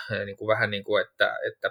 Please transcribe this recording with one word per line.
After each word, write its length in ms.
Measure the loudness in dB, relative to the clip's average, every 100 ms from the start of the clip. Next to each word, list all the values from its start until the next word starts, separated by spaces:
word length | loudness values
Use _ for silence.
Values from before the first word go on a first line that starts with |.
| -4
ja 160 | -4 -6
niinku 220 | -4 0
vähän 240 | 2 2
niinku, 260 | -2 0 0
että, 400 | 0 2 0 0 -6
että 220 | -4 -6